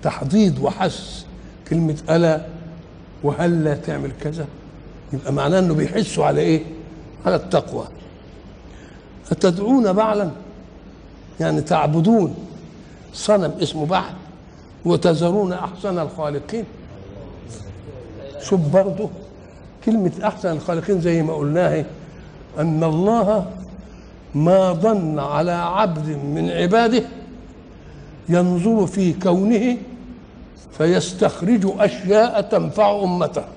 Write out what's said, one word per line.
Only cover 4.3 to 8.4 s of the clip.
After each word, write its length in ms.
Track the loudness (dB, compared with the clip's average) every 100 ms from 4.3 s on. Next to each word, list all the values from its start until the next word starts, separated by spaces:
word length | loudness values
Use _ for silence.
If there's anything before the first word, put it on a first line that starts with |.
| -8 -10 -12 -20 -20 -18 -20 -8
يبقى 200 | -8 -4
معناه 260 | -2 2 4
إنه 140 | 4
بيحسوا 520 | 2 0 0 -2 0 2
على 160 | 2
إيه؟ 220 | 4 2 0 -14 -16 -18 -18 -6 0
على 100 | 0
التقوى. 520 | 2 0 0 -8 -10 -14 -20 -20 -20 -20